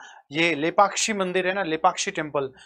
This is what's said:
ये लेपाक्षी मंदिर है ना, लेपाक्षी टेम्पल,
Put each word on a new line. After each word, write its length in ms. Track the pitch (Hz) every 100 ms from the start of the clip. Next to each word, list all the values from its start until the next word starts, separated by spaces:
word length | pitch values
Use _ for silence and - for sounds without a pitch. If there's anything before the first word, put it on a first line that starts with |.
| - - -
ये 240 | 147 170 147
लेपाक्षी 580 | 160 175 196 - -
मंदिर 340 | 208 185 180 180
है 60 |
ना, 100 | 196
लेपाक्षी 480 | 175 156 185 170 202
टेम्पल, 420 | 185 156 147 135 -